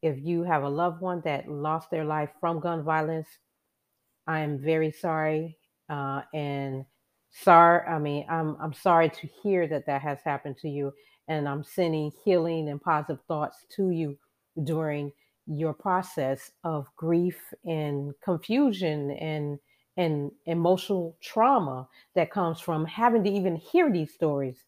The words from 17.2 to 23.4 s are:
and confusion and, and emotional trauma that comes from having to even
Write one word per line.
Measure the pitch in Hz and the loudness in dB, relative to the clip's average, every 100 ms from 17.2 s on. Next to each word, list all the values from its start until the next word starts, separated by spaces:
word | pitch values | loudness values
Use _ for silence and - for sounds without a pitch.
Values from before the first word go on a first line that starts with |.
| 180 170 - - | 2 -2 -16 -14
and | - 160 151 143 143 143 | -6 -4 -2 -4 -6 -8
confusion | - 165 - 233 285 190 175 151 139 | -4 -4 0 2 2 2 -2 -2 -4
and, | 143 156 156 147 143 _ _ _ - | -4 -4 -4 -4 -6 _ _ _ 0
and | 170 147 143 - | 0 0 -2 -8
emotional | - 170 170 226 - 196 170 - | -4 2 4 2 2 -2 -2 -10
trauma | - - 240 269 156 127 131 _ _ | -6 2 4 4 2 -6 -10 _ _
that | - 160 | -2 0
comes | 208 175 165 | 0 -2 -2
from | - 160 | -4 -2
having | 156 - 233 226 | -2 2 4 4
to | 202 | 2
even | 202 | 2